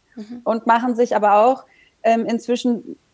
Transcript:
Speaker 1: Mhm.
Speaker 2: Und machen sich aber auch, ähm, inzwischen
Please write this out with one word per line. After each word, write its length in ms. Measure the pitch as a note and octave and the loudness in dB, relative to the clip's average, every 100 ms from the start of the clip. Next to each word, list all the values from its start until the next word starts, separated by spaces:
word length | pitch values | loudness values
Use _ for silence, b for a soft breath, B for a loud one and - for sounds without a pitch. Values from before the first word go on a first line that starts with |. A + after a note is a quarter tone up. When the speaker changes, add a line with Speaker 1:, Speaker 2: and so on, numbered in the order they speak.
| _ | _
Speaker 1:
Mhm. 260 | - G#3+ A#3+ | -20 -18 -8
Speaker 2:
Und 220 | - A3+ A#3 | -4 -2 0
machen 260 | A#3 B3 | 0 0
sich 220 | A3+ A#3+ G#3 | -2 0 2
aber 280 | G#3 G#3 | 2 4
auch, 200 | A#3 C4 - b b _ | 4 0 -8 b b _
ähm, 200 | A3+ A3+ A3+ | 0 0 0
inzwischen 720 | A#3 - A#3+ B3 A#3 - - _ | -6 -4 -2 -2 -4 -6 -20 _